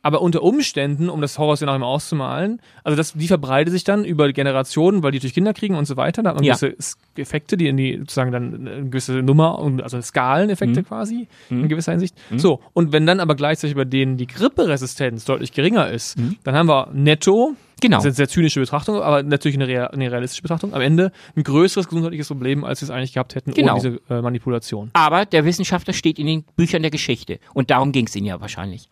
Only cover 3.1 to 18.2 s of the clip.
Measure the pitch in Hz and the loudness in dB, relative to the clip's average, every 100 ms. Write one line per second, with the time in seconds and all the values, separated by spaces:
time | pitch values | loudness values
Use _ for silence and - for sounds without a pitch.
3.1 | 156 170 180 139 139 160 180 - 202 208 | -4 0 0 2 2 2 0 0 0 0
4.1 | 156 143 139 139 131 131 151 170 202 147 | 2 2 2 0 0 -2 2 4 4 0
5.1 | 135 131 170 202 - 208 170 143 131 135 | -2 -2 0 0 0 -2 -2 -2 -2 -2
6.1 | 170 208 156 143 120 139 - - - _ | 0 -2 2 2 2 0 -4 -12 -14 _
7.1 | - 139 151 - 196 156 135 131 - 143 | -12 -6 -6 -2 0 2 2 -2 -4 -6
8.1 | - 127 123 123 113 131 110 135 127 127 | -4 -2 -2 -6 -8 -12 -10 -6 -6 -2
9.1 | 131 131 147 160 - 147 127 123 123 120 | 0 4 6 4 2 -2 -2 -4 -10 -4
10.1 | 147 127 143 208 190 123 123 190 214 214 | 0 2 2 2 0 0 0 -2 -6 -6
11.1 | 233 233 _ - 123 151 156 165 170 185 | -8 -10 _ -6 -2 0 0 -2 -2 -2
12.1 | _ - 113 175 143 - - 165 151 156 | _ -8 2 2 2 -2 0 2 4 4
13.1 | 190 165 139 143 160 151 139 131 135 131 | 2 2 0 0 0 -2 -2 0 0 0
14.1 | 131 123 - 240 - 220 139 127 - 131 | -2 -6 0 0 2 0 0 -4 -4 -4
15.1 | 113 - 135 127 - 160 226 131 113 - | -4 -2 -2 -2 0 2 2 0 -4 -8
16.1 | - 120 208 - 143 170 139 131 139 147 | -4 -4 -4 -2 2 4 2 0 2 2
17.1 | 151 - 208 269 269 _ - 247 160 143 | 4 4 4 2 -2 _ 0 4 4 2
18.1 | 131 | 0